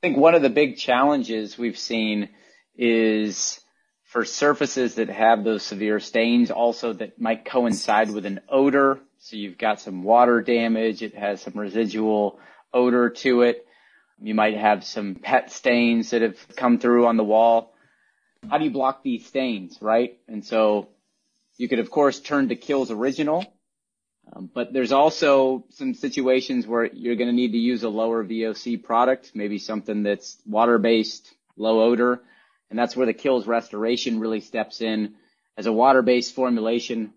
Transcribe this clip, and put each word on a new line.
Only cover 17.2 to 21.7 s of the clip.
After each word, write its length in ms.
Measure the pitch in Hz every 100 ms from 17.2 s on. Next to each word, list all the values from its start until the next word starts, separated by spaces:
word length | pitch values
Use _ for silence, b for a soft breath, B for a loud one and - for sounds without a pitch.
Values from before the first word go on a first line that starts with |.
wall. 500 | 107 110 117 113 113 _ _ _ _ _ _ _ 107
How 80 | 147
do 60 |
you 60 | 156
block 340 | 131 131 135
these 200 | 135 117
stains, 540 | - 135 131 107 90 -
right? 380 | 107 113 123 - _
And 180 | 107
so 440 | 98 113 107 104 101 _ _ _ _ _ _ _
you 120 |
could, 100 | 123